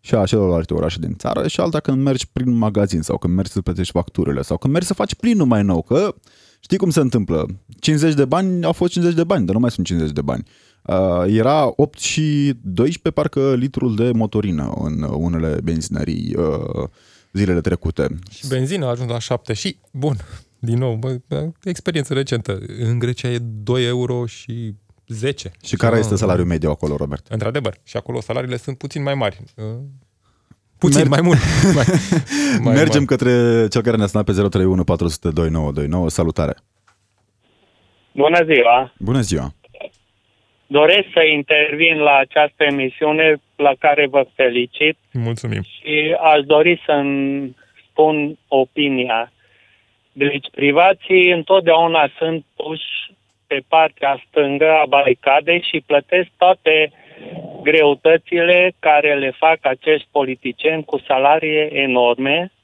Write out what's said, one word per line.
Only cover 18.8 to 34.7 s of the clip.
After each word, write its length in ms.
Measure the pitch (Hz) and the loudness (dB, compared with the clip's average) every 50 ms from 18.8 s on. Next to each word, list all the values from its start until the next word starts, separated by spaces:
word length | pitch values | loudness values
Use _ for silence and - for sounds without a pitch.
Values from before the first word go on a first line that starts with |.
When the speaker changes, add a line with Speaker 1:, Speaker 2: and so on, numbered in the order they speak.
| 147 | -4
Speaker 2:
a 40 | 127 | -4
ajuns 200 | 120 120 127 117 | -4 -6 -6 -6
la 80 | 117 117 | -6 -8
șapte 340 | 110 - 127 120 _ - 113 | -6 -6 -6 -6 _ -8 -8
și, 240 | 101 - 98 - _ _ _ _ | -6 -6 -10 -10 _ _ _ _
bun, 240 | 135 135 151 135 95 78 - - - - _ _ _ | -6 -4 -4 -4 -4 -8 -14 -18 -20 -20 _ _ _
din 200 | - 113 117 120 | -6 -4 -2 -2
nou, 160 | 131 127 113 | -2 -2 -4
bă, 220 | 110 117 131 131 123 - _ 147 143 151 165 165 _ _ | -4 -6 -6 -8 -8 -10 _ -8 -6 -6 -8 -10 _ _
experiență 500 | 190 175 - - - 170 160 139 - 139 | -10 -10 -6 -6 -4 -4 -4 -4 -4 -4
recentă. 440 | 131 139 131 131 117 104 - 98 95 104 - - 110 | -4 -4 -4 -4 -6 -4 -6 -8 -8 -8 -12 -10 -6
În 200 | 120 113 120 120 | -4 -2 -2 -2
Grecia 300 | 120 120 123 - - 123 | -2 -4 -4 -4 -6 -6
e 100 | 120 120 120 | -4 -4 -6
doi 440 | 117 110 107 107 101 123 127 123 | -8 -10 -10 -4 -2 0 0 0
euro 400 | 120 123 123 123 123 123 123 120 | -2 -2 -2 -4 -4 -4 -6 -6
și 480 | 117 - - - - 113 117 117 110 101 104 _ _ _ _ _ | -8 -10 -16 -14 -12 -12 -10 -10 -12 -12 -14 _ _ _ _ _
zece. 440 | _ 117 107 110 139 139 - - - - _ _ | _ -12 -6 -6 -6 -6 -6 -12 -18 -18 _ _
Speaker 1:
Și 120 | - - | -8 -4
care 180 | - - 117 113 | 0 0 2 2
Speaker 2:
Ceva 100 | 113 107 | 2 0
Speaker 1:
este 120 | 107 104 | 0 -2
salariul 300 | 95 113 98 90 87 90 | -2 0 0 0 0 0
mediu 240 | 87 85 78 73 78 | 0 -2 -2 -2 -2
acolo, 260 | 76 - - 76 73 | -2 -2 -4 -6 -4
Robert? 300 | 71 73 71 71 76 - _ | -4 -6 -6 -8 -12 -12 _
Speaker 2:
Într-adevăr. 460 | 113 110 104 110 120 147 127 - - _ _ | -8 -6 -6 -4 -6 -4 -6 -6 -8 _ _
Și 120 | - - | -12 -12
acolo 240 | 117 - - 123 123 | -12 -10 -8 -10 -10
salariile 360 | 117 - 117 127 131 127 123 | -8 -8 -8 -8 -6 -8 -10
sunt 220 | 120 - - 135 127 | -10 -10 -12 -14 -12
puțin 240 | - 139 - 151 139 | -14 -12 -10 -8 -6
mai 120 | 139 139 | -4 -4
mari. 260 | 135 120 101 92 92 104 - _ | -2 -4 -4 -6 -8 -20 -20 _
Uh, 80 | - 110 107 113 120 139 139 135 135 _ _ _ _ _ _ _ _ _ _ _ _ _ _ _ _ | -14 -12 -12 -10 -12 -14 -16 -18 -20 _ _ _ _ _ _ _ _ _ _ _ _ _ _ _ _
puțin 220 | - 147 143 143 | 2 4 4 4
Speaker 1:
Mer- 80 | - 135 | 4 4
Speaker 2:
mai 120 | 143 139 | 4 4
mult. 180 | 170 175 160 131 - - - - | 4 4 4 4 2 2 2 4
Speaker 1:
<laughs> 140 | - 196 175 | 4 4 4
Speaker 2:
Mai, 100 | 147 123 175 185 156 - - 180 160 - - 277 294 294 285 262 214 | 4 2 2 2 0 0 0 -2 -2 -2 -2 -4 -2 0 0 0 0
mai 140 | 120 120 123 | 0 0 2
Speaker 1:
Mergem 280 | 139 156 156 - 147 143 | 2 2 2 2 0 2
Speaker 2:
mari. 40 | |
Speaker 1:
către 600 | 120 135 123 127 123 123 123 120 117 117 117 113 104 | 2 0 0 2 2 2 4 4 4 4 2 2 2
cel 120 | - 123 107 | 0 0 0
care 140 | 120 113 | 0 0
ne-a 100 | 110 104 | 0 0
sunat 180 | 98 - 107 101 | 0 0 -2 0
pe 80 | - 101 | 0 0
zero 160 | 92 101 98 | 0 0 2
trei 160 | - 104 92 | 2 2 2
unu 200 | 95 | 2